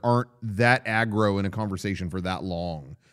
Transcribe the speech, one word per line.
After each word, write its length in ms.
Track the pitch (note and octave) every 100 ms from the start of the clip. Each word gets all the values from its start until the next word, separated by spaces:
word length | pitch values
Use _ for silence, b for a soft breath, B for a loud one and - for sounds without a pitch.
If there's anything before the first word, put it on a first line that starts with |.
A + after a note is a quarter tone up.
aren't 240 | A#2+ A#2+ B2 -
that 420 | A2 G2 A#2+ B2+ A2
aggro 540 | A2 A2+ G#2+ G#2 G2
in 60 | G2
a 20 |
conversation 640 | A2+ G#2+ F#2+ G#2 F#2 F2+
for 100 | F#2
that 220 | F2+ F2+
long. 520 | F#2+ F2 F2 D#2+ C2+ - _